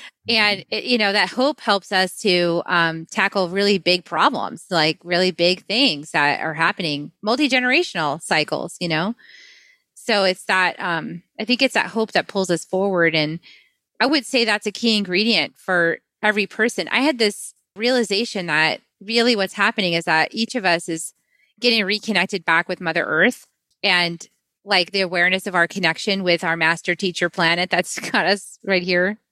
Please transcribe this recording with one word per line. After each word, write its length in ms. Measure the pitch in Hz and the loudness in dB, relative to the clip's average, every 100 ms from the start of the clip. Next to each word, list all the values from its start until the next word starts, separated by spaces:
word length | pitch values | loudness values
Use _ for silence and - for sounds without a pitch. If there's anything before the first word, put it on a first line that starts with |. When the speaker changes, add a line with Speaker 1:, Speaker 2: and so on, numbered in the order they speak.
| - _ - | -20 _ -2
Speaker 1:
And, 320 | 226 208 196 | 0 2 0
Speaker 2:
Mm-hmm. 140 | - | -4
Speaker 1:
it, 100 | 214 | -8
you 140 | - 247 | 0 0
know, 140 | 208 | 2
that 180 | 208 185 | 2 0
hope 300 | 226 269 302 | 0 0 0
helps 320 | - 202 - | 0 0 0
us 240 | 190 185 - | 0 0 -2
to, 440 | 214 180 175 170 - | 0 2 2 0 0
um, 400 | 175 165 165 160 | 0 0 -2 -6
tackle 420 | - 196 202 175 | -2 0 0 -2
really 300 | 190 202 196 | 0 2 2
big 260 | 170 180 | 2 0
problems, 600 | - 160 240 214 95 - - | -2 0 0 0 -6 -10 -4
like, 280 | 175 156 156 | 0 2 0
really 260 | 175 175 185 | -2 0 0
big 340 | 170 175 185 - | 2 2 0 -2
things 440 | 214 269 147 151 | 0 0 -2 -4
that 300 | 160 143 135 | 0 2 2
are 140 | 160 | -4
happening, 580 | 156 165 - 170 143 147 - | -2 -2 0 -4 -4 -8 -8
multi-generational 1000 | 208 262 294 254 247 285 359 185 151 147 | -2 0 2 2 2 0 0 -2 -2 -2
cycles, 560 | - 160 151 147 180 - | 0 0 0 -2 -6 -6
you 80 | 175 | -2
know. 260 | 156 190 233 - - - - _ _ _ | 0 -2 -4 -14 -20 -20 -20 _ _ _
So 300 | - - 208 | -12 0 2
it's 200 | 196 185 - | 2 0 0
that, 320 | 190 180 - | 2 2 0
um, 420 | 185 165 151 170 - - | -4 -4 -6 -10 -14 -10
I 40 | |
think 180 | 214 247 | -2 0
it's 120 | 269 | 2
that 120 | - 185 | 0 -2
hope 260 | 220 220 | -2 -2
that 160 | 185 - | -2 -2
pulls 220 | 196 185 | -2 0
us 140 | 170 | -2
forward. 500 | - 185 202 185 165 | -2 -2 0 2 2
And 240 | 156 151 165 - - _ _ _ _ | 2 0 -4 -12 -20 _ _ _ _
I 60 | 240 | 0
would 200 | 294 226 | 0 0
say 180 | 262 | 0
that's 220 | 226 214 208 | 2 0 -2
a 60 | |
key 240 | - 233 214 | -2 0 0
ingredient 580 | 190 180 220 196 143 - | 0 0 2 2 0 -6
for 420 | - 180 165 - _ _ | -2 0 2 -2 _ _
every 240 | 214 208 196 | 0 0 -2
person. 400 | - 226 - 165 | -2 -2 -2 -4
I 140 | 226 | 0
had 160 | 285 247 | 0 2
this 360 | 208 - - - _ 185 | 0 0 -12 -18 _ -4
realization 680 | 233 254 226 202 233 202 175 | 0 0 0 -2 -4 -6 -2
that 340 | 151 160 - - _ | 2 2 0 -8 _
really 360 | 196 233 233 220 | -4 0 2 2
what's 160 | 190 | -2
happening 400 | - 202 226 180 | 0 0 0 0
is 140 | 170 170 | -2 2
that 280 | 160 151 | 2 2
each 220 | 220 226 254 | -2 -4 -2
of 80 | |
us 240 | 190 170 175 | 0 0 -2
is 240 | 165 - - _ _ _ _ | -8 -8 -16 _ _ _ _
getting 240 | 240 226 | 0 2
reconnected 600 | 190 208 220 196 185 190 | 0 -4 -2 -2 0 -2
back 240 | 170 165 175 | 2 2 2
with 120 | 180 | -4
Mother 240 | 170 165 | -2 -2
Earth 420 | - 156 208 - - _ _ _ | 0 2 2 2 -12 _ _ _
and, 420 | 196 180 170 170 - _ _ _ | 0 2 2 -4 -14 _ _ _
like, 260 | 196 190 175 | 0 0 2
the 120 | 196 | 0
awareness 440 | 185 175 175 185 202 | -2 2 2 0 0
of 80 | |
our 140 | 180 170 | 0 0
connection 560 | 202 170 160 - 196 | 0 -2 -2 -2 -2
with 180 | 180 170 | 2 0
our 140 | 175 165 | 0 0
master 400 | 160 170 - 175 | 2 0 -2 -2
teacher 340 | 175 170 175 | -2 -2 -2
planet 400 | - 165 170 180 | 2 2 2 0
that's 280 | 175 - - | 0 -2 -6
<laughs> 120 | - | -4
got 160 | 220 175 | 0 2
us 320 | 196 - - | 0 -4 -14
right 180 | - 185 | -2 -2
here, 360 | 180 180 185 214 _ | 0 0 0 -2 _